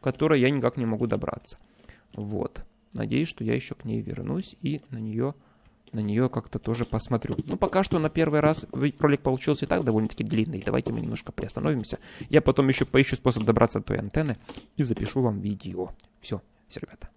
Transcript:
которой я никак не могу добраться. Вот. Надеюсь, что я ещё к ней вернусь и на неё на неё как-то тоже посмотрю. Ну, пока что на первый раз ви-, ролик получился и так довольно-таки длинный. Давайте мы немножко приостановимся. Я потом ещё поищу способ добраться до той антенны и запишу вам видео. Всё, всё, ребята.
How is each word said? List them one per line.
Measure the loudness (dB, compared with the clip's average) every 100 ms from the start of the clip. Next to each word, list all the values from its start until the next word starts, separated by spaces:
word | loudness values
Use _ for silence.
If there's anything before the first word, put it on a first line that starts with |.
которой | -2 0 4 6
я | 4
никак | 4 0 0
не | -2
могу | 0 0
добраться. | -2 -4 -8 -12 -16 _ _ -20 -20 _
Вот. | -10 -6 -4 -6 -8 -16 _ _
Надеюсь, | -8 -2 -2 -2
что | -4
я | -2 -2
ещё | -4 -12
к | -6
ней | -6
вернусь | -6 -8 -6 -6 -6 -8
и | -6 -6 -8
на | -10
неё | -6 -4 -4 -6 _ _ _ _ _
на | -6
неё | -2 0 0
как-то | -2 -6 -8
тоже | -4 -4 -2
посмотрю. | -2 0 -2 -2 -6 -4
Ну, | -2
пока | 2 2
что | 2 2
на | 0
первый | 2 2 4
раз | 4 2 -4
ви-, | 0 0 4
ролик | 4 4
получился | 2 0 0 0 2
и |
так | 0
довольно-таки | 4 2 2 -2
длинный. | -2 0 0 -2 -2
Давайте | 0 0
мы | -4
немножко | -4 -6 -8
приостановимся. | -8 -8 -4 -2 -2 -2 -10 -12 -16 2
Я | 4
потом | 6 4 4
ещё | 2 4
поищу | 4 4 2
способ | 0 0
добраться | 2 4 4 2
до | -2
той | -4
антенны | -2 -2 -2 -4 -8 -18 -16 -4
и |
запишу | -2 0 -2 0
вам | 0 0
видео. | -4 -6 -8 -8 -8 -10 -20 _
Всё, | -8 -8 _ _ _
всё, | -14
ребята. | -14 -14 -18